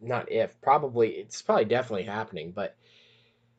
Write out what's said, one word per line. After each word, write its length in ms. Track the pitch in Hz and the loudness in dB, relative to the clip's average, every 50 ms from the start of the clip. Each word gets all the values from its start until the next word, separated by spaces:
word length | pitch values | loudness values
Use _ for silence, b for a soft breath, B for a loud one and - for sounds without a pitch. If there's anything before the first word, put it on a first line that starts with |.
not 300 | 113 120 123 113 - - | -6 -4 -4 -4 -4 -2
if, 280 | - 113 110 - - _ | 0 0 0 0 -2 _
probably, 520 | - - 139 147 147 131 117 120 113 107 | 2 4 4 4 4 0 2 2 2 2
it's 300 | 69 80 104 - - - | 2 -6 -12 -12 -16 -8
probably 240 | - - 220 190 113 | 0 2 2 4 4
definitely 380 | 104 117 123 127 - 110 95 90 | 4 2 0 0 -2 -4 -6 -4
happening, 480 | 104 101 107 107 - 95 82 78 85 | -4 -6 -6 -6 -8 -8 -10 -10 -8
but 240 | 92 101 95 - - b b b b b b b b b b b b b b b _ | -8 -6 -6 -8 -8 b b b b b b b b b b b b b b b _